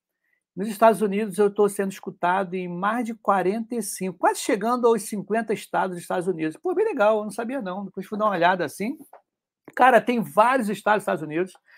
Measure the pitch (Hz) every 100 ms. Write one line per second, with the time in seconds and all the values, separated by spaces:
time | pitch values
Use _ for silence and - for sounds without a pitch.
0 | _ _ _ _ _ - 214 202 226 185
1 | 208 202 220 180 208 202 208 202 196 196
2 | - - 180 190 185 185 180 175 202 233
3 | 226 233 - 196 180 220 226 240 202 -
4 | 185 180 381 - - 214 220 247 233 226
5 | 226 208 202 220 226 196 - 170 190 175
6 | - 185 180 165 156 156 370 349 440 285
7 | 208 214 214 202 233 269 185 190 190 196
8 | 190 208 214 185 170 190 127 - 208 311
9 | - - _ _ _ _ - - 254 240
10 | - 240 151 208 233 269 208 208 208 208
11 | 202 185 156 151 190 - _